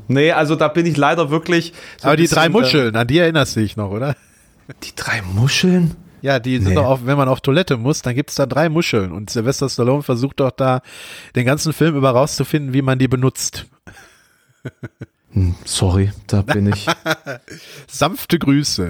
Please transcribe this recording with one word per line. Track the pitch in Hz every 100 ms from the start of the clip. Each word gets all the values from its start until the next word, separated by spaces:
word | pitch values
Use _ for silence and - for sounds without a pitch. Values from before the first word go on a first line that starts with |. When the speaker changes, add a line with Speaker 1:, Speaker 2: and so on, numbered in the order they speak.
| -
Speaker 1:
Nee, | 131 151
also | 160 151 156
da | 156
bin | 170 170
ich | 143
leider | 147 170 151
wirklich | 156 156 170 170 - - -
so |
Speaker 2:
Aber | 131
Speaker 1:
ein | 156
Speaker 2:
die | 170
drei | - 165
Speaker 1:
bisschen, |
äh, | 190
Speaker 2:
Muscheln, | 254 151 120 110
an | 117
die | 151
erinnerst | 170 165 131 -
du |
dich | 107 -
noch, | 101
oder? | 101 139 139 _ _ _ _ - -
Speaker 1:
Die | - -
drei | - 117
Muscheln? | 92 95 131 - 185 180 170 - - -
Speaker 2:
Ja, | 131 135
die | 120 127
sind | 95
Speaker 1:
Nee. | 160
Speaker 2:
doch | 131
auch, | 135
wenn | 123 143
man | 131
auf | 127
Toilette | - 143 185 127
muss, | 117 156
dann | 123
gibt's | 123 143 -
da | 135
drei | 123 165
Muscheln. | 156 170 113 92
Und | 85 104
Sylvester | 120 113 139 135
Stallone | - 120 139
versucht | 143 120 135 -
doch | 135
da | - 131 127 - - - - - -
den |
ganzen | 120 151 160
Film | 147 160 143
über | 135
rauszufinden, | 120 147 - 139 156 143
wie | 127
man | 135 131
die | 131
benutzt. | 127 127 - - - - _ - - - _ _ _ _ _
<laughs> | 123 - 120 - - _ _
Speaker 1:
Hm, | 104 90 90 -
sorry, | - 95 92 98 - -
da | 101
bin | - 151 101
ich | 101 - 170 160 156 - 123
Speaker 2:
<laughs> | - 160 - - -
Sanfte | - 143 202 - 175
Grüße. | 139 139 143 - 87